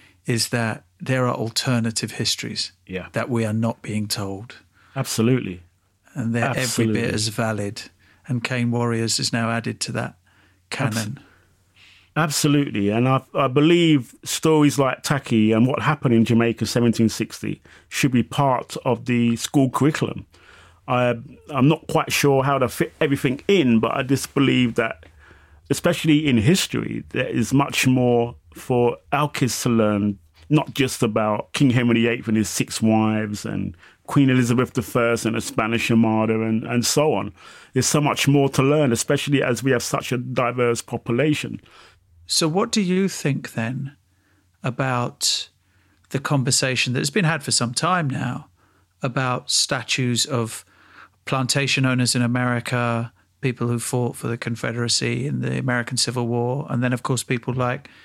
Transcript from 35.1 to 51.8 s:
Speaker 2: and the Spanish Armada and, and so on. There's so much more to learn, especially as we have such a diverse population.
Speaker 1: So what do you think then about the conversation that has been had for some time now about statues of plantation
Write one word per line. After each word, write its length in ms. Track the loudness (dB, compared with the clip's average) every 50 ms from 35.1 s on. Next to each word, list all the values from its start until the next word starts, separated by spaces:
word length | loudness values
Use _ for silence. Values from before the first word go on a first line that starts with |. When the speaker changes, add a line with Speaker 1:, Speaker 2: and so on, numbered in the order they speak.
| 2 0 0
Speaker 2:
and 80 | -2 -2
the 60 | -2
Spanish 500 | -4 -4 -4 -2 -2 0 0 0 0 2
Armada 500 | 4 4 4 4 4 2 2 2 0 0
and, 220 | 0 0 -2 -2 -2
and 220 | -2 -2 -2 -2
so 260 | 0 0 2 2 2
on. 200 | 0 -2 -4 -6 -10 -14 -20 -20 -20 -20 -20 -4
There's 140 | -2 -2 0
so 140 | 2 2 2
much 280 | 2 0 0 0 2 4
more 200 | 4 4 4 2
to 120 | 2 2
learn, 300 | 2 4 4 4 2 2
especially 500 | 0 0 0 0 -2 -2 0 0 0 0
as 220 | 0 0 -2 0 0
we 80 | 0
have 100 | 0 0
such 300 | 0 -2 -4 -6 -4 -4
a 40 | -6
diverse 640 | -6 -6 -4 -2 -2 -2 0 0 0 0 0 0 -2
population. 800 | -4 -8 -10 -8 -4 -2 0 0 2 2 0 0 -4 -6 -10 -12 -14 _ -20 -20 -20 -20 _ _ _ _ _ _ -8
Speaker 1:
So 200 | -4 -2 0 0
what 240 | 0 0 0 -2 0
do 100 | 0 0
you 280 | 0 2 2 2 0 0
think 460 | -2 -2 -2 -2 -2 -2 -6 -8 -6
then 420 | -4 -4 -4 -4 -6 -8 -10 -12 _ _ _ _ _ _ _ _ _ _ _ _ _
about 880 | -8 -6 -4 -2 -2 -2 -2 -2 -2 -4 -6 _ -4 -4 -2 -4 -6 -12 _ _ _ _ _ _ _ _ _ _ _ _
the 100 | -6 -6
conversation 720 | -2 0 0 0 2 0 0 0 0 0 0 0 -2 -2
that 80 | -2 -2
has 100 | -2 -2
been 140 | 0 0 0
had 180 | 0 0 -2
for 80 | -2 -4
some 240 | -2 -2 -2 -2 -2
time 340 | -2 0 0 0 0 0 -2
now 400 | -2 -4 -4 -6 -6 -8 -12 _ _ _ _ _ _ _ _ _ _ _
about 480 | -6 -4 -2 -2 -2 -2 -2 -4 -4 -4
statues 760 | -2 -2 -2 -2 -2 -4 -4 -4 -4 -2 0 0 0 -2 -2
of 400 | -2 -2 -2 -4 -4 -6 -12 -16 _ _ _ _ _ -20 -20 -20 -20 _ _ _
plantation 580 | -4 -2 -2 -2 0 0 0 0 0 0 2